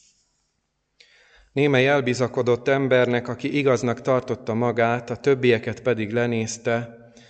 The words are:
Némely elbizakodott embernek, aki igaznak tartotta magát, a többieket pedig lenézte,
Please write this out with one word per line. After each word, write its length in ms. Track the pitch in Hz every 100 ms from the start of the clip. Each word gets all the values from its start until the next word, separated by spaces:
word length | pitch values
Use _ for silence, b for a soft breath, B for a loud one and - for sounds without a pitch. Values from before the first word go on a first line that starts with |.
| _ _ _ _ _ _ _ _ _ _ b b b b b
Némely 360 | - 147 135 131
elbizakodott 800 | 143 123 120 123 135 120 120 135
embernek, 600 | 139 135 127 123 120 120
aki 300 | 120 139 147
igaznak 440 | 139 123 120 117
tartotta 520 | - 127 - 113 -
magát, 560 | 113 120 117 117 120 123
a 60 | 120
többieket 680 | - 131 123 110 113 107
pedig 300 | - 113 104
lenézte, 840 | 117 120 117 110 - - 117 120 - - B B